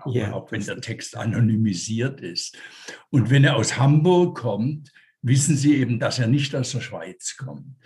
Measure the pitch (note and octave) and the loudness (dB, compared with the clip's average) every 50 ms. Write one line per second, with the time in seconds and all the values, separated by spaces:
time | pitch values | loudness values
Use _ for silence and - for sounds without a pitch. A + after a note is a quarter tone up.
0 | - B2+ A#2 A#2+ G#2+ G2+ G2 F#2+ - - A2 G#2 G2+ G#2 F#2+ - - A2+ G#2+ - | -6 -4 -2 -2 -2 -2 -4 -8 -8 -8 -8 -8 -6 -8 -8 -10 -10 -10 -10 -10
1 | - - - A2 - A#2 - A#2 A2+ A2 A2 G#2+ A2 G#2+ F#2 E2+ - G#2+ A2 A2+ | -12 -12 -12 -6 -4 -2 0 2 2 4 4 2 2 0 0 -2 -4 -6 -4 -4
2 | B2 C3+ C#3 - - F2 F2 - - - - - - - - - - - - - | -4 -4 -6 -8 -12 -10 -8 -8 -8 -10 -12 -18 -20 -20 -20 -18 -18 -18 -18 -18
3 | - _ - C3+ A2 A2+ C3+ C#3 C#3 D#3+ C3 A2 G#2+ - - G#2+ C3 C#3+ D3+ D3+ | -6 _ 2 2 4 4 6 6 6 4 4 2 0 0 0 2 4 4 4 4
4 | D#3 F#3 F3+ F3 F3+ - - - - - G2+ G#2 A#2 C#3+ D3+ D3+ D3 - _ _ | 4 4 4 4 4 2 0 -4 -4 -4 -2 -2 -2 -4 -4 -6 -10 -16 _ _
5 | _ _ _ _ - A#2+ C#3 C3 - E3+ D3+ A#2+ C3+ D3 D3 C3 B2+ A2+ B2 A2 | _ _ _ _ 0 2 2 2 4 2 2 2 4 4 4 4 2 0 0 -2
6 | B2 G#2+ - B2+ A#2 A2+ C3+ C#3+ C#3 - - C3+ B2 - - A#2 - - F#2+ E2+ | -2 -2 -2 0 2 2 2 2 2 0 -2 -4 -4 -4 -4 -6 -8 -8 -10 -12
7 | E2 F2+ F#2 - - - - - C3 C3+ C#3+ C#3+ - C3+ - - _ | -12 -14 -16 -14 -14 -14 -12 -12 -12 -12 -12 -14 -16 -18 -20 -20 _